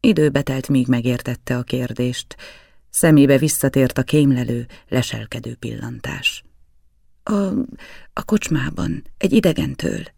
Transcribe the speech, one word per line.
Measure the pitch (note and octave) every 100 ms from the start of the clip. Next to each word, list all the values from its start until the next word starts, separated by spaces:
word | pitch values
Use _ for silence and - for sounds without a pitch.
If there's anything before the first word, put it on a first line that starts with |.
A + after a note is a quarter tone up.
Időbe | B3+ E3+ D3+ C#3+
telt, | C#3 C3+ -
míg | C3+ B2
megértette | B2 A#2+ A#2+ - B2 - B2
a |
kérdést. | A#2+ B2 B2 - B2 B2+ - - - - _ - _
Szemébe | - E3 D#3 C#3 C#3
visszatért | D3+ - C#3 C3+ B2+ -
a |
kémlelő, | B2+ D3+ C#3+ B2+ A#2 A#2+ A#2+ - _
leselkedő | B2+ A#2+ A2+ A2 A#2+ A2+
pillantás. | A#2+ A#2 A2+ A#2 A#2 B2 - - - - _ _ _ _ _ _ _
A, | - G#3 G3 F#3 - - - - -
a | -
kocsmában, | - G#2+ - D3+ C3+ D2+ F2 E2 - -
egy | F#3
idegentől | - - - - C3 - - -